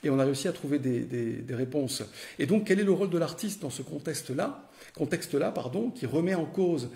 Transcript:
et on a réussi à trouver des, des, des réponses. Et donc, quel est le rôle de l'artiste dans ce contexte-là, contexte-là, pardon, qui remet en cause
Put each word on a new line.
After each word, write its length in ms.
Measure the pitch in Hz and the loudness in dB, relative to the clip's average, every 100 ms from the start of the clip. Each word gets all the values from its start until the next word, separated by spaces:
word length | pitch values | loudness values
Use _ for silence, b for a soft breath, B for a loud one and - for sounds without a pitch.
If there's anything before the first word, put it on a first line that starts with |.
et 60 | 151 | 2
on 100 | 135 | 4
a 60 | |
réussi 240 | 135 135 185 | 4 2 0
à 40 | |
trouver 260 | - 143 143 | -2 0 0
des, 220 | 127 120 | 2 0
des, 320 | 120 123 117 | 0 -2 -2
des 220 | 117 120 | -4 -4
réponses. 480 | 123 127 147 131 - 104 B B B | -4 -2 0 -2 -4 -8 B B B
Et 80 | 151 | 2
donc, 200 | 208 214 | 4 4
quel 140 | 190 | 4
est 40 | |
le 80 | 202 | 4
rôle 180 | 185 196 | 4 2
de 80 | 170 | 0
l'artiste 420 | 160 - 214 - | 0 -4 -6 -6
dans 80 | 143 | -6
ce 120 | - | -6
contexte-là, 840 | 127 151 - 147 - 135 214 - - b b | -8 -6 -6 -6 -4 -2 -2 -6 -14 b b
contexte-là, 560 | - 156 165 - 143 117 | -4 -2 -2 0 0 0
pardon, 400 | - 120 170 233 | -2 -2 -2 -2
qui 160 | - 123 | -2 0
remet 280 | 143 175 | 2 2
en 100 | 185 | 2
cause 460 | 151 - 180 156 120 | 0 2 2 2 -2